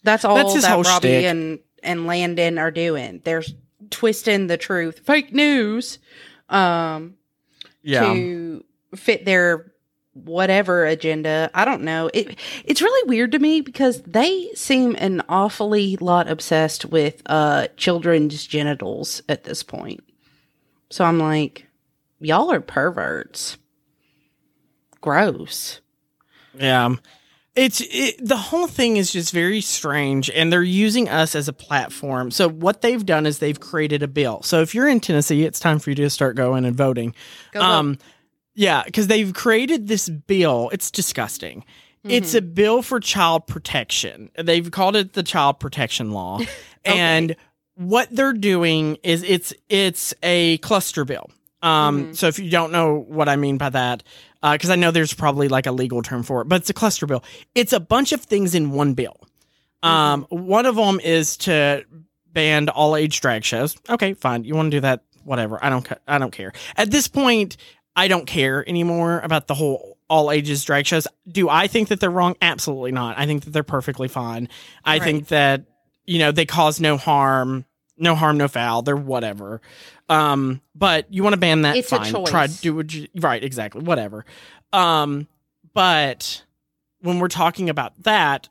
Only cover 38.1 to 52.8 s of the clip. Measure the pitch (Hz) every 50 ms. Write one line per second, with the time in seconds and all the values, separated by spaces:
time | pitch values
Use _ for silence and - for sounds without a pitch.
38.1 | _ _ _ _ _ _ _ _ _ 208 202 190 160 131 - - - 214 208 185
39.1 | 220 220 214 190 180 - - 247 220 226 254 269 330 262 208 202 220 190 - -
40.1 | 160 147 - - 196 190 175 156 131 120 117 120 - 190 - - - - 180 -
41.1 | - 135 113 104 - - - 80 62 90 - _ _ - _ _ _ _ _ 208
42.1 | 240 247 190 160 226 226 190 170 165 190 208 214 226 254 240 - 262 240 - -
43.1 | - 196 180 165 165 165 - - - 160 - - - 135 113 - - - - 90
44.1 | - - 107 - _ - 165 170 170 170 170 170 160 190 190 190 202 214 196 190
45.1 | _ 202 175 - - 170 143 139 139 _ - 139 - 143 123 110 - - 120 107
46.1 | 104 98 90 90 95 - 233 - - - - - - _ _ 196 185 180 175 165
47.1 | 160 160 165 160 160 _ _ _ _ _ _ _ _ 185 180 180 208 240 269 -
48.1 | 240 233 269 269 254 214 196 208 190 175 170 165 160 160 156 151 156 - - 180
49.1 | 165 165 180 180 185 175 - - - _ _ _ 214 196 196 185 - - - -
50.1 | - _ - 175 175 175 170 165 165 156 - - 110 95 - - - - 139 131
51.1 | 131 - - - _ _ _ _ _ _ 170 165 160 151 151 147 143 143 139 151
52.1 | 165 - 196 165 147 - 196 165 170 170 165 156 170 170